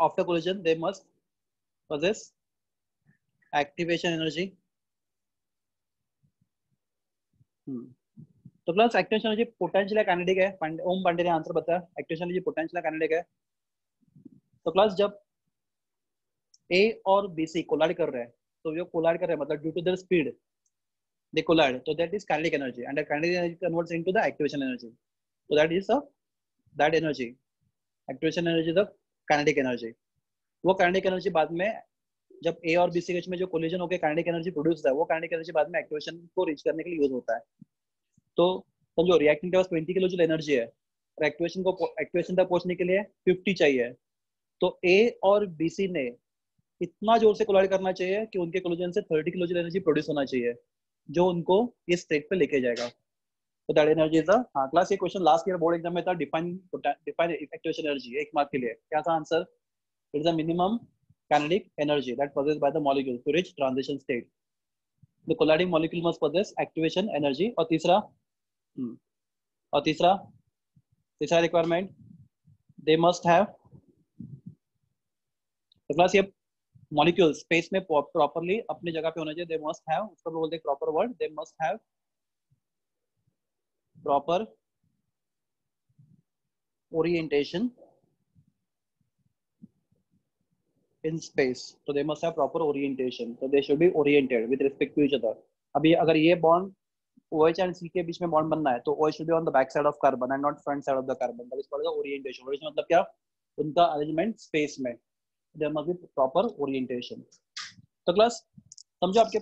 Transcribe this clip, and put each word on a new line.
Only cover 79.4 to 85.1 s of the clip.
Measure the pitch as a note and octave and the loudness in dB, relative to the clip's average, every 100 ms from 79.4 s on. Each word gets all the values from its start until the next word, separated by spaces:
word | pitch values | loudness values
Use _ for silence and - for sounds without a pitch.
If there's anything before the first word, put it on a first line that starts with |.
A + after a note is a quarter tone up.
| F3 | -6
they | D#3+ D3+ | -6 -6
must | D#3+ - | -8 -4
have, | D#3+ D#3+ | -4 -4
उसको | D#3+ E3+ | _ -8
भी | D#3+ | -6
बोलते | D#3+ D#3+ | -4 -4
हैं | |
प्रॉपर | D3+ C3+ D#3 D#3 | -6 -4 -2 -2
वर्ड, | A#3+ A3 | -2 -4
they | D#3 | -8
must | D#3 D#3+ _ | -8 -14 _
have | D#3+ G#3+ _ _ _ _ _ _ _ _ _ _ _ _ _ _ _ _ _ _ _ _ _ - | -6 -6 _ _ _ _ _ _ _ _ _ _ _ _ _ _ _ _ _ _ _ _ _ -12
proper | D3 C#3 D#3 F3+ A3 _ _ _ _ _ _ | -2 -2 0 -2 -2 _ _ _ _ _ _